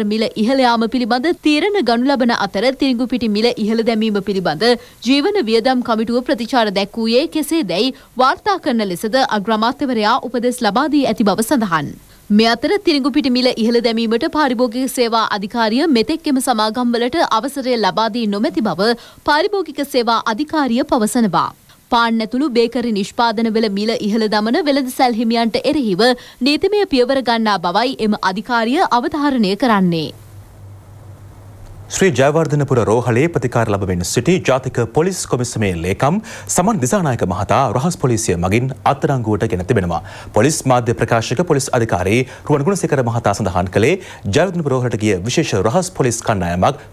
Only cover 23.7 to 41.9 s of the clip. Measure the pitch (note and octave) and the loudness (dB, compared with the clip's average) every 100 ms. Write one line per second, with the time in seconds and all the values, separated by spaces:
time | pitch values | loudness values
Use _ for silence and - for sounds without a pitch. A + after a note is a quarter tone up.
23.7 | G3 G#3+ A3+ G#3 A3+ G#3+ G#3+ A3 D4+ D4 | -2 -2 -2 -2 0 0 0 0 0 0
24.7 | C#4 B3+ - B3+ A3 A3+ A#3 A3+ - - | 0 -2 0 0 2 0 0 0 0 0
25.7 | D4+ A3+ F3 A#3+ B3 - - B3+ D4 F#4+ | 0 0 2 2 0 -6 -4 0 2 2
26.7 | G#4 G4 B3+ A#3+ C4+ A#3+ A3+ A3 G3 F3 | 0 2 2 2 0 0 0 0 0 0
27.7 | G3 C4 B3+ A3 G#3+ F#3 F#3+ - A#3+ A3+ | 0 0 0 -2 0 -2 -4 -2 0 0
28.7 | D4+ F#4 A#3+ D4 D#4 C#4+ C4 F#3+ G3+ B3+ | 0 2 0 0 0 0 2 0 2 2
29.7 | G#3 F3+ E3 D3+ - - - - - - | 4 2 0 -4 -10 -20 -20 -20 -20 -20
30.7 | - - - - - - - - - - | -20 -20 -20 -20 -20 -20 -20 -20 -20 -20
31.7 | - - - F#3+ B2 C3+ D#3 D3+ D3 C3+ | -18 -10 0 2 4 4 4 2 0 2
32.7 | B2 G2 A#2 B2 A2+ E3+ - B2+ B2 A2 | 2 2 2 2 2 2 0 -2 0 0
33.7 | G2 F#2+ F2+ F2 B2+ A#2+ F3+ - C3 C3 | 0 -2 -2 -2 0 2 2 2 0 0
34.7 | B2+ A#2 - F3+ F#3 - C3+ B2 A2+ G#2 | -2 -2 0 0 -2 -4 -2 -2 -2 -2
35.7 | E2+ E2+ G2 C3+ G3+ - - - - F#3+ | -2 -4 0 0 0 -4 -12 -4 0 0
36.7 | G3+ B2 G#3 D#3+ A2+ F#2+ F2+ G2 G#2+ C3+ | 0 0 0 0 0 -2 -2 0 2 2
37.7 | B2+ E3 - C3+ A2 - E2+ F2+ A2+ C3 | 0 -2 0 0 0 0 -2 0 0 -2
38.7 | C#3 - C#3 D#3 C3+ A2 G#2 A2 F#2+ F2+ | -2 -2 0 0 0 0 0 0 -2 0
39.7 | A#2 F2 E2+ - - - G#2 C#3 D#3+ C3+ | 0 0 -4 -8 -16 -4 2 2 2 2
40.7 | B2 A#2 A2+ A#2 A#2 A2+ - F3 C#3+ - | 2 2 0 0 0 0 -2 0 0 0
41.7 | B2+ A2+ | 0 0